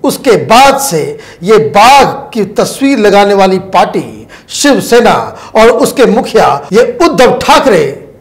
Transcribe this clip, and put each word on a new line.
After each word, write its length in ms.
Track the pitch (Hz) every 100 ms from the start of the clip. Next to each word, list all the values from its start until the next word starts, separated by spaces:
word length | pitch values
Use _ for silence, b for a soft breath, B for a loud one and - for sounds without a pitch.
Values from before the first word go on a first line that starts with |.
उसके 280 | 285 - 277
बाद 480 | 180 127 226 277 269
से 380 | - 165 139 151 B B
ये 140 | 170 220
बाघ 480 | - 202 233 277 247 - -
की 120 | 226 196
तस्वीर 540 | - 190 - 269 269
लगाने 340 | 208 202 202
वाली 260 | 202 190 185
पार्टी 680 | - 180 208 - 123 110 - B _
शिवसेना 880 | - 285 226 - 240 214 139 110 - B 220
और 140 | 226
उसके 360 | - 269 - 220
मुखिया 640 | 214 - 220 143 135 -
ये 240 | 190 523 -
उद्धव 380 | 339 277 240 -
ठाकरे 720 | - 294 262 185 139 - - -